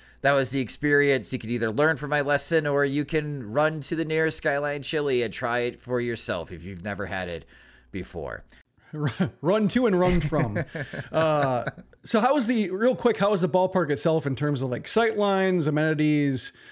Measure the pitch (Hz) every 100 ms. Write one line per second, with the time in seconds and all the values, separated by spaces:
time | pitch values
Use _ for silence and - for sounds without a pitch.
0 | - - 139 139 131 139 120 - 147 143
1 | 143 135 98 127 110 117 110 110 156 147
2 | 143 147 139 143 - 165 151 143 143 139
3 | 143 160 151 143 104 123 156 160 135 160
4 | 156 160 160 151 160 143 147 147 135 156
5 | 147 123 113 - 123 120 120 120 - 123
6 | 120 113 - 95 80 87 85 92 101 98
7 | 95 95 90 82 - - - - _ 95
8 | 90 87 69 52 - - _ _ _ 156
9 | 147 - 160 - 147 208 208 240 247 180
10 | 180 180 151 170 127 104 - - 135 -
11 | - 156 160 151 139 123 139 - - _
12 | - 226 240 294 220 240 202 185 240 226
13 | 240 - 202 208 170 185 185 185 151 143
14 | 165 160 143 127 147 139 131 123 - 214
15 | 226 208 202 196 190 180 151 147 156 151
16 | 151 147 143 131 - - -